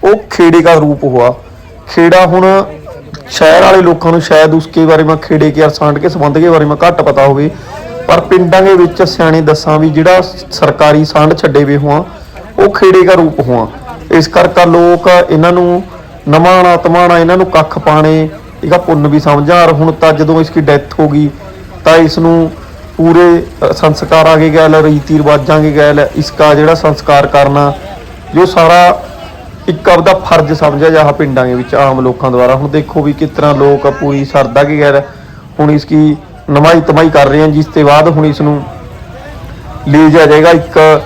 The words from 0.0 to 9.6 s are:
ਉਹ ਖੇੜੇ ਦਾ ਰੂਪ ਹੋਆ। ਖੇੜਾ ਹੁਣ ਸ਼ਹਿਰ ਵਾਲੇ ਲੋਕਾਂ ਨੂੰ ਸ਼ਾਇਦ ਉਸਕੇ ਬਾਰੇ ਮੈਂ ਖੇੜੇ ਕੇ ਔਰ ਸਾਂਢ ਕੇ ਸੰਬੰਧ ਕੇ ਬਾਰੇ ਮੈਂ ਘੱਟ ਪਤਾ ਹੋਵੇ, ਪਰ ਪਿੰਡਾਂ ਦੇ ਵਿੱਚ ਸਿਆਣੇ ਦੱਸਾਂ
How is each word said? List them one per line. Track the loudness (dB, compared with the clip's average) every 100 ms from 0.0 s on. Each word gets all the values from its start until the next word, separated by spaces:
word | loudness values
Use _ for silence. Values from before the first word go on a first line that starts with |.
ਉਹ | 0 0 -4
ਖੇੜੇ | 0 2 4
ਦਾ | 4
ਰੂਪ | 2 0 -2
ਹੋਆ। | -2 0 0 -2 -12 -20 -20 -20 -8
ਖੇੜਾ | 0 2 4 2
ਹੁਣ | 2 2 0 -2 -10 -18 -20 -18 -20 -14
ਸ਼ਹਿਰ | -2 2 4
ਵਾਲੇ | 4 4
ਲੋਕਾਂ | 2 0 0
ਨੂੰ | -2
ਸ਼ਾਇਦ | 2 2 4
ਉਸਕੇ | 2 -2 -2 2
ਬਾਰੇ | 2
ਮੈਂ | 2 -2
ਖੇੜੇ | -2 0 0
ਕੇ | 0
ਔਰ | -2
ਸਾਂਢ | 0 -4 -2
ਕੇ | -4
ਸੰਬੰਧ | -2 -2 0
ਕੇ | 2
ਬਾਰੇ | 2
ਮੈਂ | 0 0 0
ਘੱਟ | 0
ਪਤਾ | 0 2 2
ਹੋਵੇ, | 0 -2 -6 -16 -16 -14 -12 -4
ਪਰ | -4
ਪਿੰਡਾਂ | 0 0 2 2
ਦੇ | 4
ਵਿੱਚ | 4 2 0
ਸਿਆਣੇ | -4 0 0 0
ਦੱਸਾਂ | 0 -2